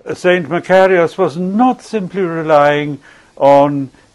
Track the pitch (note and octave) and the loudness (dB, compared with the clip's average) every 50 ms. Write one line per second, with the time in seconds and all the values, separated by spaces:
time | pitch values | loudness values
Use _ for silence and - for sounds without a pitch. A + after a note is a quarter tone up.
0 | - - D#3+ - - F3+ F3+ F#3 E3+ B2+ D#3+ E3+ - - F3+ F#3+ F#3+ F#3+ F#3+ F3 | -14 -12 -10 -4 0 0 0 0 -2 -4 -6 -6 -2 2 2 4 4 4 2 2
1 | E3+ D#3 - - F#3+ D#3 C3 F3 F3+ F#3 F#3+ G#3+ B3 B3+ A#3+ B3 - - - A3 | 0 -2 -2 -2 -4 -2 -2 -6 -6 -4 -2 0 0 0 -2 -4 -8 -10 -8 -8
2 | F#3+ E3+ - F#3+ F#3+ E3+ E3 E3 D#3 D#3+ D#3 D3 C#3+ D3 D3 D3 D3 D3 C#3+ C3+ | -8 -6 -6 -6 -6 -4 -4 -4 -2 2 2 4 4 2 0 0 -4 -6 -8 -10
3 | _ - _ _ _ _ _ - - C#3 C#3 C#3+ C#3+ C#3+ C#3+ C#3+ C3+ B2+ _ _ | _ -20 _ _ _ _ _ 0 2 4 4 4 4 2 0 -4 -8 -10 _ _
4 | _ _ | _ _